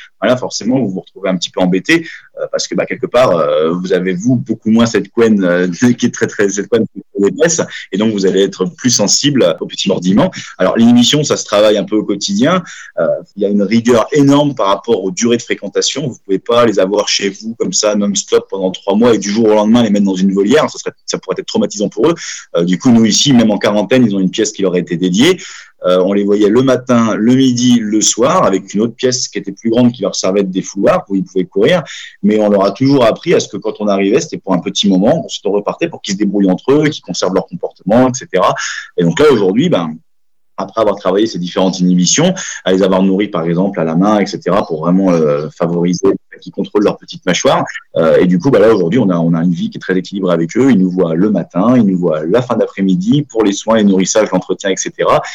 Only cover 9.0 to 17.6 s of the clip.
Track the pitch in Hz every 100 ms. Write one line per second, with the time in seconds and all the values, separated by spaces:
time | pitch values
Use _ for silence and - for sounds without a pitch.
9 | 101 - 143 135 90 - - - - 90
10 | 90 104 170 - - - 92 - 117 120
11 | 120 147 147 101 - 104 107 104 90 107
12 | 95 98 - 101 135 185 180 - - -
13 | - - - - 101 101 98 113 113 120
14 | 107 151 139 143 147 117 98 98 - 110
15 | 95 90 117 120 - 101 101 - - 135
16 | 143 113 - 95 - 117 120 98 92 104
17 | 98 - 101 95 110 117